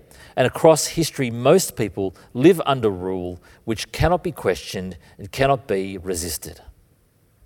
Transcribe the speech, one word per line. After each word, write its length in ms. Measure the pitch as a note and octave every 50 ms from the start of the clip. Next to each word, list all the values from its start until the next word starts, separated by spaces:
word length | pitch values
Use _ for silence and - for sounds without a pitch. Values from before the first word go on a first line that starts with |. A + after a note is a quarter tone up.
| - _ - - - - -
and 120 | - B2+
across 400 | A#2+ - - - D#3+ D#3+ - -
history, 420 | - - E3 D#3 - - - C3 A#2
most 460 | A2+ A#2+ B2 C#3 F3 F#3+ - - -
people 400 | - A2+ F#2+ - G#2 G2 F#2 - - - _ -
live 260 | B2 C#3 F3+ F#3 D#3+ -
under 240 | C#3 C#3 C3 A2 G#2+
rule 500 | F#2+ F2+ F2+ F#2 F#2+ F#2 F2+ F2+ F2+ - - - - _ _
which 280 | A2+ A2 - - -
cannot 320 | - - D3 D#3+ F3+ E3+ -
be 80 | F3
questioned 680 | - - - G2+ F2 - - - - G2 F#2 F#2 F2 - - - - -
and 120 | G2+ -
cannot 360 | - C3 C3+ C3+ C#3 - -
be 320 | - G2+ F#2+ F#2+ G2 G2 F2+
resisted. 640 | E2 F#2+ F2 E2 F2 E2+ D2+ - - D#2+ E2+ - - - - _ _ _ _ _ _ _ _ _ _ _ _ _ _